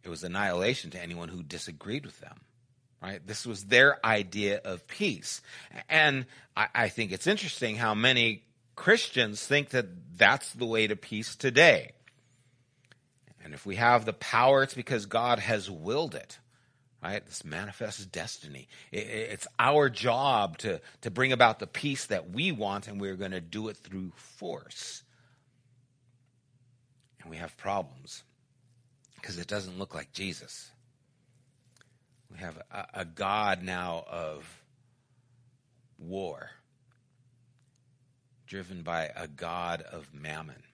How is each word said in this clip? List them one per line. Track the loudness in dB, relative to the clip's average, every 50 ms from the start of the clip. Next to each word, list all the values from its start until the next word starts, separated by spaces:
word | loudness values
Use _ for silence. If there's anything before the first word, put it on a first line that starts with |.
| _
It | -12
was | -12 -10 -8
annihilation | -6 -2 0 0 0 0 2 2 0 0 -2 -6 -12
to | -12 -12
anyone | -12 -12 -10 -10 -10 -10
who | -12 -12 -12
disagreed | -12 -12 -12 -12 -12 -14 -14 -10 -8 -8 -8 -8
with | -12 -20 -20
them, | -20 -20 -20 -20 _ _ _ _ _ _ _ _ _ _ _ _
right? | -12 -12 -12 -12 -12
This | -12 -10 -10 -8
was | -10 -10 -10 -2
their | 6 8 10 10 8 8 4 2
idea | 2 2 2 0 -2 -2 -2 0 0 0 -2 -4
of | -8 -10 -10 -12
peace. | -16 -8 -4 -2 -2 -2 -4 -8 -10 -10 -10 _ -18 -20 -20 -18 -16 -16 -16 -6 0
And | 4 4 4 4 4 0 -6 -8 -16 -20 -20 _ _
I, | -2 -2 0 2
I | 0 0 0
think | 0 -2 -4 -2
it's | -2 -2 2
interesting | 2 2 2 0 -6 -4 -2 -2 -2 -2
how | 0 0 0 2
many | 4 6 6 6 6 4 2 0 -2 _ _ _ _ _ _ _
Christians | -2 4 4 4 4 4 -2 2 2 2 2 0 -6 -2
think | 2 2 2 2 2
that | 0 0 0 0 -8 -16 -18 -18 4
that's | 6 8 8 8 6 0 -8 -6
the | -6 -2
way | 0 2 2 4
to | 2 2
peace | -4 -4 -8 -6 -6 -6 -6 -8
today. | -2 -2 4 8 10 10 10 10 6 2 -6 -18 _ _ -20 _ _ _ _ _ _ _ _ _ _ _ _ _ _ _ _ -20 _ _ _ _ _ _ -20 -20 _ -18
And | -16 -16
if | -12 -10
we | -8 -2
have | 4 6 8 8 8 6
the | 2 -4
power, | -4 -6 2 4 6 8 8 8 8 6
it's | 4 0
because | -8 -4 -2 -2 -2 -2
God | 0 0 2 4 4 2 2
has | 2 0 0 0 0 -6
willed | -10 -8 -4 -2 0 0 -2 -2 -6
it, | -10 -14 _ -20 -20 _ _ _ _ _ _ _ _ _ _ _ _ -8
right? | -6 -6 -6 -8
This | -10 -16 -14 -12
manifest | -10 -8 -8 -8 -10 -10 -8 -8 -8 -8 -10 -14 -10
destiny. | -10 -8 -8 -8 -10 -14 -14 -16 -18 -18 -18 _ -20 -20 -18 -10
It, | -8 -8 -8
it, | -6 -6 -8 -6 -8
it's | -8 -10 -10 -8 _ 2
our | 4 6 8 8 6
job | 6 2 0 2 2 2 4 4 4 4 4 2 2 -2 -6
to, | -4 -4 -4 -4 -6 -16 -20 _
to | -10 -8
bring | 0 0 2 2
about | 6 6 6 6 6 2
the | -8
peace | -10 -8 -6 -4 -4 -4 -4 -4
that | -2 -2 -4 -4 -6
we | -4 -2 -2 -2
want, | -2 -2 -2 -4 -4 -4 -6
and | -8 -8 -6
we're | -6 -6 -6
gonna | -6 -8 -6 -6 -8
do | -10 -8 -8 -8 -8 -8
it | -10
through | -12 _ -12 -10 -8 -10 -10 -12
force. | -16 -20 -20 -18 -14 -10 -10 -10 -10 -12 -16 -16 -14 -14 -14 -14 -16 _ _ _ _ _ _ _ _ _ _ _ _ _ _ _ _ _ _ _ _ _ _ _ _ _ _ _ _ _ _ _ _ _ _ _ _ _ _ _ _ _ _ _ _
And | -18 -16
we | -12
have | -12 -12 -12 -14
problems | -8 -4 -2 -2 -2 -4 -6 -12 -20 -20 -18 -18 -20 _ _ _ _ _ _ _ _ _ _ _ _ _ _ _ _ _ _ _ -16
'cause | -14 -12 -10
it | -10 -8
doesn't | -6 -6 -6 -6 -6 -10
look | -10 -10 -8 -10
like | -12 -12 _ _
Jesus. | -8 -8 -8 -8 -10 -14 -18 -18 -18 -18 -20 _ _ _ _ _ _ _ _ _ _ _ _ _ _ _ _ _ _ _ _ _ _ _ _ _ _ _ _ _ _ _ _
We | -16 -14
have | -12 -12 -12 -14 -18 _
a, | -12 -12 -12 -12 -10
a | -10 -10
God | -10 -8 -4 -2 0 2 2 2 2 2 0
now | -2 -6 -4 -4 -4 -4 -4 -6 -6 -8
of | -8 -8 -6 -8 -8 -10 -14 -18 -20 -20 _ _ _ _ _ _ _ _ _ _ _ _ _ _ _ _ _ _ _ _ _ _ _ _ _ _ _ _
war, | -14 -10 -8 -6 -6 -8 -8 -10 -14 -18 -18 -20 _ _ _ _ _ _ _ _ _ _ _ _ _ _ _ _ _ _ _ _ _ _ _ _ _ _ _ _ _ _ _ _ _ _ _ _ _
driven | -16 -14 -14 -12 -12 -14 -12
by | -8 -4 -4 -4 -4 -4 -8
a | -12 -14
God | -14 -12 -12 -10 -8 -6 -6 -4 -4 -4 -6 -8
of | -12 -16 -16 -16 -16
mammon | -20 -16 -12 -12 -10 -10 -12 -14 -18 -20 _ _